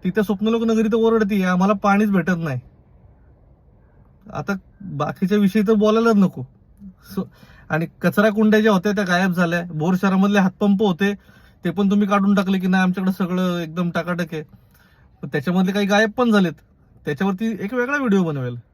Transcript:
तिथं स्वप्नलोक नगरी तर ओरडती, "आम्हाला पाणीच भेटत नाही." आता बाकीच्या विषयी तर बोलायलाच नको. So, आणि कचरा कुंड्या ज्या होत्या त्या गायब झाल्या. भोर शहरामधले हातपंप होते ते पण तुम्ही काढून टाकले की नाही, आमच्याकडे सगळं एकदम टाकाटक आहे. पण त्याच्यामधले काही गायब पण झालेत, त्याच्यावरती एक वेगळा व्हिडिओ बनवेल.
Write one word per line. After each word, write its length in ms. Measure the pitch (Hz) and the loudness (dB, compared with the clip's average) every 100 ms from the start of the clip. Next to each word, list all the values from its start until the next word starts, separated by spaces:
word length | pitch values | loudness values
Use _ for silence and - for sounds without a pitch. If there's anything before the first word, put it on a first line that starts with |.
तिथं 180 | 190 196 | -2 -2
स्वप्नलोक 400 | 208 196 214 233 | -2 0 0 0
नगरी 260 | 226 220 220 | 0 0 0
तर 80 | 226 | 2
ओरडती, 480 | 226 226 208 202 | 2 2 0 0
"आम्हाला 280 | 185 180 190 | 0 2 2
पाणीच 380 | 208 202 202 214 | 2 2 2 2
भेटत 220 | 196 180 175 | 0 0 -2
नाही." 240 | 165 127 - _ _ - - _ _ _ _ _ _ _ _ _ - _ - | -4 -6 -10 _ _ -20 -20 _ _ _ _ _ _ _ _ _ -20 _ -14
आता 240 | - 143 196 - _ | -12 -6 -8 -8 _
बाकीच्या 580 | 190 147 151 - 180 208 | -12 -6 -6 -4 0 2
विषयी 240 | 202 220 | 2 2
तर 100 | 208 | 2
बोलायलाच 420 | 220 214 220 233 | 2 4 4 4
नको. 300 | 214 185 - 127 _ _ - 196 - - 196 | 4 2 0 -14 _ _ -20 -20 -20 -12 -10
So, 60 | - _ - - - | -10 _ -20 -20 -6
आणि 160 | 156 170 _ | -4 -4 _
कचरा 280 | 180 185 214 | -2 2 0
कुंड्या 300 | 208 214 214 | 2 4 4
ज्या 120 | 220 | 4
होत्या 200 | 196 208 | 2 0
त्या 120 | 202 | -2
गायब 280 | 196 175 190 | 0 0 0
झाल्या. 300 | 175 175 170 | 0 0 -2
भोर 320 | 175 156 156 185 | -4 -4 -2 0
शहरामधले 360 | 196 185 202 202 | 0 2 2 4
हातपंप 440 | 185 - 208 196 | 2 0 0 2
होते 320 | 214 175 202 202 _ - _ _ | 2 0 -2 -4 _ -20 _ _
ते 60 | 175 | -6
पण 200 | 170 202 | 0 0
तुम्ही 180 | 202 208 | 2 2
काढून 260 | 202 196 | 2 2
टाकले 240 | 202 190 190 | 2 0 -2
की 80 | 185 | 0
नाही, 160 | 190 | 0
आमच्याकडे 300 | 185 180 190 | 0 0 -2
सगळं 460 | 190 180 180 185 175 | -2 -4 -2 -2 -4
एकदम 320 | 165 160 175 | -6 -6 -4
टाकाटक 440 | 170 165 175 165 | -4 -6 -6 -6
आहे. 80 | 160 151 - _ _ _ _ _ _ | -8 -12 -20 _ _ _ _ _ _
पण 60 | 147 | -8
त्याच्यामधले 440 | 147 143 180 185 | -6 -2 0 0
काही 140 | 202 202 | 0 0
गायब 240 | 202 220 | 2 0
पण 220 | 214 240 | 0 2
झालेत, 200 | 208 180 147 _ _ _ _ | 2 2 -2 _ _ _ _
त्याच्यावरती 520 | - 147 196 185 226 208 | -8 -4 -4 -2 -6 -6
एक 140 | 202 | -6
वेगळा 220 | 247 247 294 | -4 -4 -2
व्हिडिओ 280 | 262 196 | 2 2
बनवेल. 320 | 170 143 123 120 - | 0 -4 -6 -10 -16